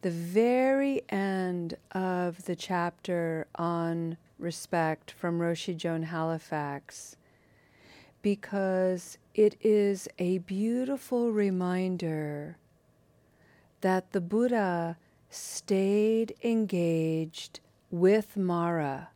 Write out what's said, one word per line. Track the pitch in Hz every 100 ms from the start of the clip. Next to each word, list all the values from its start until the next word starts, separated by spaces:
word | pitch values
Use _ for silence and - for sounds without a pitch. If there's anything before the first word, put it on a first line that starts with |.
the | 190
very | 170 170 190 233 247 262 269 277 269 -
end | 196 196 190 185 180 170 - _
of | 190 185 180 180 170 185
the | 175
chapter | - 180 170 - - 175 165 160 - -
on | 170 170 165 170 165 165 _ _
respect | 170 165 - 175 160 156 -
from | - 175 170
Roshi | 170 170 - 170
Joan | 170 165
Halifax, | 160 165 160 165 - 156 147 139 - - - - _ _ _ _ _ _ - - - _
because | 208 202 - 202 190 185 185 185 - - _
it | - 214 -
is | 226 208 202 196 - -
a | 180 185
beautiful | 180 190 220 240 254 269 - 247 240
reminder | 214 202 185 180 180 185 180 170 156 151 147 151 170 _ _ _ _ _ _ _ _ _ _ _ _
that | 190 185 -
the | 196
Buddha | 175 208 247 233 196 175 165 170 _ _ _
stayed | - - - - 190 196 202 214 220 226 -
engaged | 233 226 214 175 170 165 160 160 160 - - - _ _ _
with | 175 185 214 214 -
Mara | 185 175 170 170 147 135 -